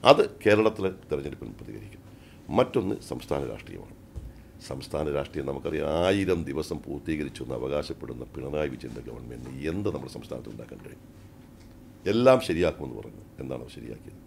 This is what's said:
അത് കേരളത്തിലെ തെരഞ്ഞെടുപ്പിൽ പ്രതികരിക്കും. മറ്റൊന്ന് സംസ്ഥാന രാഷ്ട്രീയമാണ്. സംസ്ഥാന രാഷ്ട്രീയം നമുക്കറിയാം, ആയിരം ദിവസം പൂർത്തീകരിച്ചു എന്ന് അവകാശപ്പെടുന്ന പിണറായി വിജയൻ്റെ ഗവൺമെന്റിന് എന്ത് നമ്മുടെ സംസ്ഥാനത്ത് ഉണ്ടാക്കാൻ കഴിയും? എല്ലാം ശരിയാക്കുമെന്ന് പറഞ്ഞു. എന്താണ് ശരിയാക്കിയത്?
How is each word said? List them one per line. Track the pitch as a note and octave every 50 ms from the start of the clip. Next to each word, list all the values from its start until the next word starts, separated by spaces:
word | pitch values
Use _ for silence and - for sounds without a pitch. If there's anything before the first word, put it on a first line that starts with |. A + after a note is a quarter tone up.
| - B2
അത് | D3 - - - - - -
കേരളത്തിലെ | G#2+ G#2+ G#2 A2 A2 G#2+ - G2 F#2+ F#2 - - -
തെരഞ്ഞെടുപ്പിൽ | D2+ C#2 C#2 D2 - - - G#1+ G1+ G#1
പ്രതികരിക്കും. | - - G#1 G#1 - - - - - - - - - - - - - - D#2 G#2+
മറ്റൊന്ന് | B2+ B2+ - C3 F#2 F#2+ G#2 - - -
സംസ്ഥാന | C2+ B1+ - - D2 C#2 C#2 B1
രാഷ്ട്രീയമാണ്. | A1 - - - G1+ - - - - - - - - - - - - - - - - - - -
സംസ്ഥാന | C2+ C2+ C2 - - D2+ D#2 D2+ C#2+ C#2+
രാഷ്ട്രീയം | C#2 - - D#2+ C2+ C2+
നമുക്കറിയാം, | C#2 C#2 - E2 D2+ D#2 D2 C#2+ D#2 E2
ആയിരം | F2 F#2 G2+ G2+ F#2+ F2 F2+ E2+ D#2 C2+
ദിവസം | C2+ D2+ D2+ - E2+ D2+ -
പൂർത്തീകരിച്ചു | - C#2+ C#2+ - D#2+ D#2 D2+ D2 C#2 B1+ - C2
എന്ന് | B1 B1 A#1
അവകാശപ്പെടുന്ന | B1 C2+ C#2+ D2 D2 - C#2 - - B1 A#1+ A#1+ B1 - -
പിണറായി | C#2+ B1+ C#2 D2 D2+ D2+ C#2+ B1+
വിജയൻ്റെ | A#1 B1 A#1+ A1+ A#1+ A#1+ A#1
ഗവൺമെന്റിന് | A#1 A#1+ A#1+ A#1 A#1+ A#1+ B1 B1+ C2 C2 C#2 D2+
എന്ത് | E2 G2 G#2 G2+ D#2
നമ്മുടെ | C#2 C2 B1+ B1+
സംസ്ഥാനത്ത് | - - - - A#1+ A#1+ A1+ A1
ഉണ്ടാക്കാൻ | A1 - - - - -
കഴിയും? | - - - - - - - - - - - - - - - - - - - - - - - - F2+
എല്ലാം | G#2 A2+ B2 B2+ C3 B2+ - -
ശരിയാക്കുമെന്ന് | F2 E2 F2 E2 D#2 - D2 B1+ A#1 G#1+
പറഞ്ഞു. | G#1+ A1 G#1 G#1 G1+ - - - C2
എന്താണ് | C2 C2 B1 B1 B1+ - B1
ശരിയാക്കിയത്? | A1+ A1+ A1+ G#1+ - - - - -